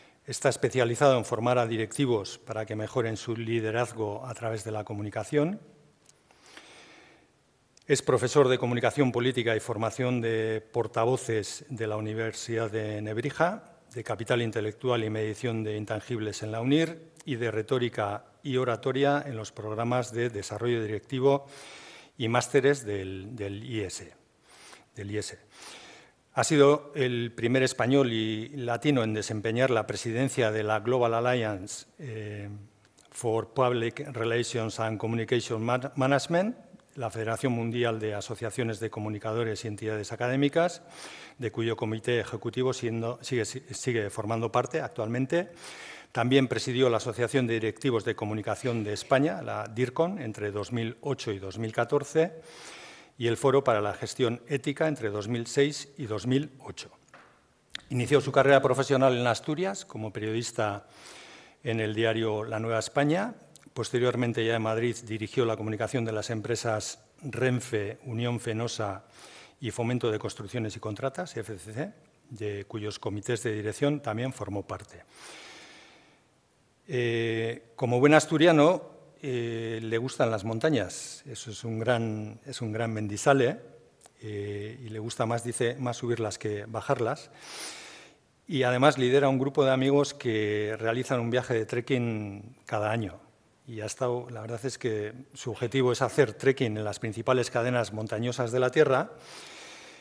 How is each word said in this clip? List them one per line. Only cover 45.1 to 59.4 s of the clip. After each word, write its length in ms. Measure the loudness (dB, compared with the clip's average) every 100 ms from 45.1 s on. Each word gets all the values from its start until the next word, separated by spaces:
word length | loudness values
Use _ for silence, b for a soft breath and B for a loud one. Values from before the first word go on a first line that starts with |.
| 0 2 0 0 -8 B B B B B
También 380 | -2 4 6 4
presidió 400 | 0 0 2 4
la 80 | 4
Asociación 500 | 0 -2 0 2 2
de 60 |
Directivos 540 | 0 0 -2 0 0 0
de 100 | -4
Comunicación 640 | -4 -4 -4 -4 -2 -2
de 120 | -2 -6
España, 480 | 2 4 4 0
la 240 | -6 -6 -6
dircon, 520 | -2 -2 2 0 0
entre 280 | -8 -4 -4
dos 220 | -4 -4
mil 240 | -4 -4 -6
ocho 300 | -6 -4 -4
y 60 | -6
dos 200 | -6 -6
mil 140 | -4 -2
catorce, 580 | 2 2 2 2 2 0 B B B B B B B -4
y 80 | -2
el 100 | 2
Foro 260 | 4 4
para 200 | 4 2
la 100 | 2
Gestión 480 | -4 -8 0 0 0 -4
Ética 400 | -4 -4 -2 -2
entre 220 | 0 -4
dos 180 | -4 -2
mil 180 | -4 -2
seis 440 | 2 2 0 -12 -10
y 80 | -6
dos 200 | -4 2
mil 240 | 2 0 -8
ocho. 300 | -16 -14 -16 -18 _ -20 b b b _ _ -20 -6
Inició 320 | -2 4 4
su 100 | 6
carrera 300 | 4 8 8
profesional 560 | 6 2 4 4 6 4
en 80 | 2
Asturias 580 | 0